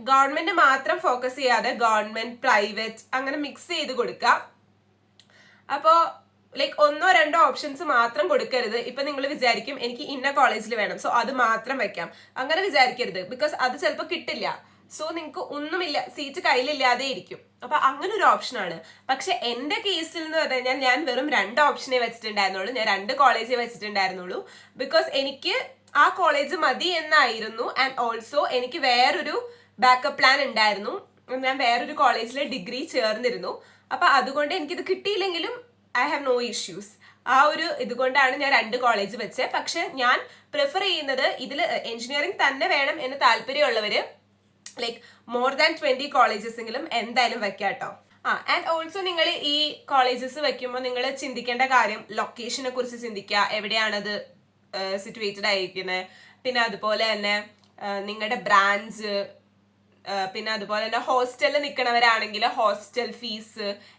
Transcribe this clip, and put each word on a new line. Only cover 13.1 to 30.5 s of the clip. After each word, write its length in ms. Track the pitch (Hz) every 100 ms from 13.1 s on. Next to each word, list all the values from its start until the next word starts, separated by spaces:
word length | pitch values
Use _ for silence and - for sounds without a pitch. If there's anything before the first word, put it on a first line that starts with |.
| 185 180
Because 260 | 247 302 -
അത് 240 | 262 -
ചിലപ്പോ 240 | 320 302 320
കിട്ടില്ല, 540 | 330 - 277 180 - - _ - -
so 140 | 311
നിങ്ങക്ക് 260 | 339 311 359
ഒന്നുമില്ല, 680 | - 285 302 370 349 285 - -
സീറ്റ് 260 | 277 320
കയ്യിലില്ലാതെ 640 | 330 254 269 285 254 247 269
ഇരിക്കും. 480 | 180 - - _ -
അപ്പൊ 140 | 254 -
അങ്ങനെ 380 | 269 277 381 427
ഒരു 80 |
ഓപ്ഷൻ 340 | 294 208 - 240
ആണ്. 220 | 185 165 - - -
പക്ഷെ 220 | 269 381
എന്റെ 500 | 698 233 240 294 440 415
കേസിൽ 360 | 339 330 349
എന്ന് 160 | 311 320
പറഞ്ഞു 160 | 269
കഴിഞ്ഞാൽ 200 | 254 254
ഞാൻ 320 | 277 262 254 311
വെറും 240 | 240 294
രണ്ട് 320 | 233 196 254
ഓപ്ഷനേ 360 | 294 - - 254
വെച്ചിട്ടുണ്ടായിരുന്നുള്ളൂ, 760 | 233 - 214 202 190 190 190
ഞാൻ 120 | 254 220
രണ്ട് 280 | 196 202
കോളേജേ 420 | - 254 226 226 247
വെച്ചിട്ടുണ്ടായിരുന്നുള്ളൂ. 920 | 233 - 208 202 185 185 180 269 - - - -
Because 280 | 262 320 -
എനിക്ക് 580 | 277 269 269 339 494 - - _ 277
ആ 140 | 330
കോളേജ് 460 | 370 330 285 277 330
മതി 300 | 302 233 330
എന്നായിരുന്നു. 800 | 339 311 311 254 220 214 220
And 300 | 381 - 262 254 233
also 420 | 220 214 294 370
എനിക്ക് 300 | 254 247 330
വേറൊരു 760 | 269 240 262 370 - 359 - - _ -
ബാക്കപ്പ് 380 | 254 254 - -
പ്ലാൻ 260 | 262 277
ഉണ്ടായിരുന്നു, 640 | 262